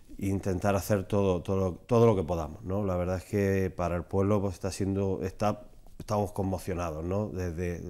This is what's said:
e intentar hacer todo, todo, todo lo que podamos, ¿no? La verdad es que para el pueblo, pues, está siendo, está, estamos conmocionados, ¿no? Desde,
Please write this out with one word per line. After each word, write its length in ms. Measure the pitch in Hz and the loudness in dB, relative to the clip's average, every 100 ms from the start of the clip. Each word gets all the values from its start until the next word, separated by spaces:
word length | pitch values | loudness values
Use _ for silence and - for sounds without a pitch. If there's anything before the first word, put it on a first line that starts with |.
| - - | -18 -6
e 80 | 98 | -2
intentar 480 | 98 101 90 101 98 | -2 0 0 2 2
hacer 280 | - 104 92 | 2 0 2
todo, 360 | 101 98 87 | 2 4 2
todo, 320 | 90 95 92 | 0 0 0
todo 320 | 80 - 120 117 | -2 2 6 6
lo 100 | 95 | 6
que 80 | |
podamos, 400 | 78 85 76 78 | 2 -2 -4 -6
¿no? 220 | 90 98 101 | -4 -2 0
La 100 | 90 | 0
verdad 220 | 90 92 | 0 -2
es 60 | - | -2
que 480 | 104 98 98 92 - | 2 4 2 0 0
para 200 | 87 87 | -2 -2
el 60 | |
pueblo, 360 | 78 98 98 104 | -2 0 2 2
pues, 120 | 98 | 0
está 180 | 90 95 | -4 -6
siendo, 500 | - 95 98 98 - | -2 0 0 0 0
está, 400 | 95 - 104 107 - - - - | -4 -2 -2 -2 -8 -20 -20 -14
estamos 320 | - 104 101 | -2 0 0
conmocionados, 720 | - 95 92 - 87 85 78 | -2 -2 -2 -4 -4 -4 -4
¿no? 240 | 87 98 104 | -2 -2 -2
Desde, 540 | 90 90 80 87 85 90 | -4 -4 -2 -4 -4 -8